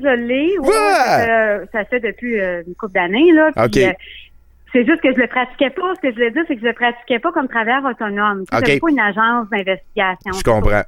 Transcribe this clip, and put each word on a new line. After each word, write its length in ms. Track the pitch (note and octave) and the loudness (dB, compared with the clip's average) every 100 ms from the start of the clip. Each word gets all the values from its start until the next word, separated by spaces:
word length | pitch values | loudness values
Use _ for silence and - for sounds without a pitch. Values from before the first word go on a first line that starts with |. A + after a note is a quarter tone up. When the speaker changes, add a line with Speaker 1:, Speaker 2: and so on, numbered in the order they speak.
Speaker 1:
je 120 | C4+ | 0
l'ai. 440 | A#3+ A#3+ C4 E4 G4 | 0 0 0 0 0
Oui, 100 | C#4 | 2
Speaker 2:
Ouais ! 240 | A4 G#4 | 2 2
Speaker 1:
ça 320 | F4 A#3+ D#3 | 2 2 2
fait, 60 | A#3 | 2
euh, 360 | A3+ A3 G#3 F#3 | 2 2 -2 -6
ça 120 | A3 G3 | -8 -4
fait 140 | B3 | -4
depuis, 380 | G#3+ G3 A#3+ A3 | -4 -6 -6 -4
euh, 240 | F#3 F3 E3+ | -4 -6 -10
une 80 | |
couple 180 | F3 G#3+ | -12 -4
d'années, 400 | F#3 F3 A3 F4 | -2 0 4 6
là. 180 | D#4 D#4 A2+ | 6 4 2
Puis, 80 | |
Speaker 2:
OK. 260 | A#2+ G#3 F#3 | 2 2 2
Speaker 1:
euh, 20 | F3+ - - - - _ _ - | 0 -10 -20 -20 -20 _ _ -2
c'est 140 | B3 | 0
juste 160 | A#3 E4 | 2 2
que 100 | C4+ | 2
je 40 | B3 | 0
le 80 | A#3 | 0
pratiquais 420 | B3+ B3 - C4 | -2 -4 -2 -2
pas. 240 | F#4 F#4 F4+ | 0 -4 -2
Ce 40 | |
que 80 | C#4 | -4
je 40 | |
voulais 160 | A3 A#3 | -2 -2
dire, 120 | C4 E4 | -2 -4
c'est 80 | |
que 60 | A#3+ | -4
je 60 | A#3 | -4
le 80 | |
pratiquais 440 | A3+ A#3+ A#3+ - A#3 | -2 -2 -2 -4 -2
pas 140 | E4+ | -2
comme 160 | E4+ C4 | -2 -2
travailleur 340 | A#3 A3 C4+ C4+ | -2 -2 -2 -2
autonome. 580 | - G#3+ G3+ G#3 G3 | -6 -6 -2 -2 -2
Tu 100 | F#3 | -4
sais, 40 | A#2 | -2
Speaker 2:
Ok. 80 | B3 | 0
Speaker 1:
j'avais 120 | C#3+ | 0
pas 100 | E4 | 0
une 100 | C4+ | 0
agence 480 | G#3 F#3+ A3+ A#3+ G#3 | 0 0 0 0 -2
d'investigation. 840 | G#3+ F#3+ F#3 - G#3 F#3+ F3+ G3+ | -4 -4 -6 -6 -4 -4 -4 -8
Speaker 2:
Je 40 | F#3+ | -4
Speaker 1:
C'est 80 | |
Speaker 2:
comprends. 380 | - A2 G#2 G2+ | 0 2 2 2